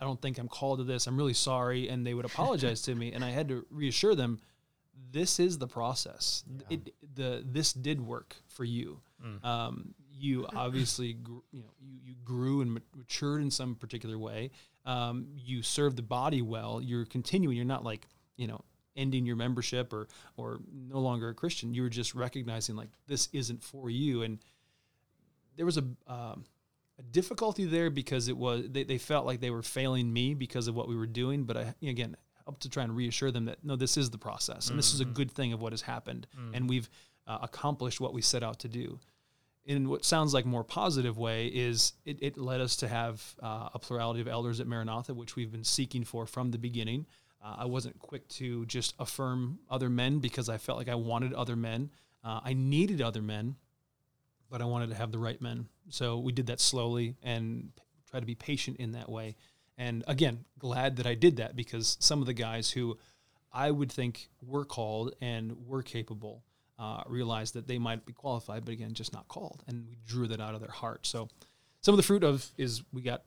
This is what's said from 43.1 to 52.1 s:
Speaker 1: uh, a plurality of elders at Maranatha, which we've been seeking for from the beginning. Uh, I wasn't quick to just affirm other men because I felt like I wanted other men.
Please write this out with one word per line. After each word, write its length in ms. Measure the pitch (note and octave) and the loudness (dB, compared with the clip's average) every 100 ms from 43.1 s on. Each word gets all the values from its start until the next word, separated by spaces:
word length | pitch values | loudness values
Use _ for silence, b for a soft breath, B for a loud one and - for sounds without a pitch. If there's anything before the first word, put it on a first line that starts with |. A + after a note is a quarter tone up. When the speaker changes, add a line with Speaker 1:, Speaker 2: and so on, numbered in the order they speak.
| G#2+ - - | -4 -10 -10
Speaker 1:
uh, 280 | A2+ A2 A2+ | -6 -6 -6
a 40 | A#2+ | -8
plurality 400 | - B2 A#2 A#2 | -6 -2 0 0
of 80 | A#2+ | -2
elders 320 | A#2 A#2+ A#2 | -2 -2 -2
at 60 | A#2+ | -2
Maranatha, 440 | A#2 A2 A2+ A#2+ | -2 -2 -4 -6
which 220 | B2 A#2 | -8 -8
we've 160 | - A2+ | -6 -6
been 140 | A2+ | -4
seeking 400 | A2 - C3 B2+ | 0 2 0 -2
for 200 | A#2 A#2 | -4 -4
from 260 | A2+ - B2+ | -6 -2 -2
the 60 | A#2 | -2
beginning. 460 | A#2+ A#2 A2 B2+ D#3 b b _ | -2 -2 -2 -2 -6 b b _
Uh, 140 | G#2 - | -14 -6
I 40 | |
wasn't 340 | B2 B2+ B2 - | -2 -2 -4 -8
quick 300 | - - - | -14 -14 -12
to 360 | - B2+ A#2+ A2+ | -8 -4 -4 -2
just 280 | B2 A2+ - | -2 -2 -2
affirm 580 | A2+ - C3 B2+ B2 E3+ - | -6 -2 0 0 -2 -4 -4
other 220 | C3 B2+ | 0 2
men 300 | B2 B2+ D3 | 4 4 4
because 280 | B2+ - A#2 | 2 -2 -2
I 100 | A2 | -2
felt 200 | - A#2+ | -4 -4
like 100 | B2 | -2
I 60 | |
wanted 380 | A#2+ A#2 A#2 B2+ | -2 0 0 0
other 240 | B2+ A#2+ A#2 | 0 0 0
men. 340 | A2+ A2+ C#3+ b b | 0 -2 -4 b b